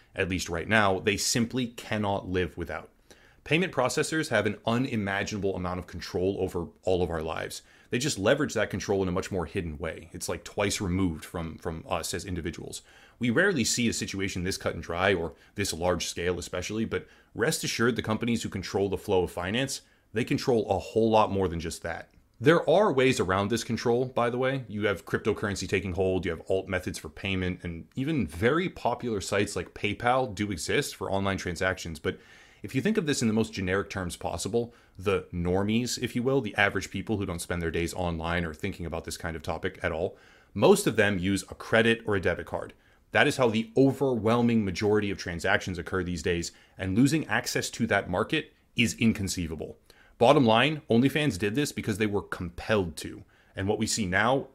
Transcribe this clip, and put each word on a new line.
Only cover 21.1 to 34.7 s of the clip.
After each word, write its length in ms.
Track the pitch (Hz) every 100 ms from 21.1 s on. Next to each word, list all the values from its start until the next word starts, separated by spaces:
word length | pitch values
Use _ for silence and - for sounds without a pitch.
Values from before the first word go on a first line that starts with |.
| 110 104
more 160 | 98 92
than 120 | 85
just 240 | 82 -
that. 260 | 85 87 - _ _ -
There 260 | 120 165 -
are 240 | 170 208
ways 280 | 131 131 123
around 300 | 90 95 101
this 140 | 117
control, 420 | - 113 123 120 127
by 240 | - 120
the 100 | 123
way. 240 | 131 135 113
You 200 | 104 104
have 180 | 98 -
cryptocurrency 640 | 117 113 101 107 95 95
taking 240 | 98 95
hold, 320 | 90 95 92 87
you 60 |
have 100 | 82 -
alt 180 | 95 95
methods 300 | 92 - 85
for 120 | 78
payment, 500 | - 98 95 90 90
and 220 | 90 82 - -
even 300 | 135 156 80
very 440 | 82 113 160 185
popular 520 | - 117 120 120 104
sites 340 | - 101 104 95
like 180 | 85
PayPal 600 | - 104 101 120 131 127
do 180 | 92 104
exist 440 | 90 - 113 143 -
for 160 | 110
online 260 | 98 98 95
transactions. 640 | 92 82 92 90 87 76
But 180 | 95 - - - - _
if 100 | 101
you 80 | 131
think 160 | 196 220
of 80 | 151
this 160 | 135
in 60 | 113
the 60 |
most 200 | 107 110
generic 360 | 104 92 95 95
terms 260 | 101 87 -
possible, 580 | 85 80 101 117 117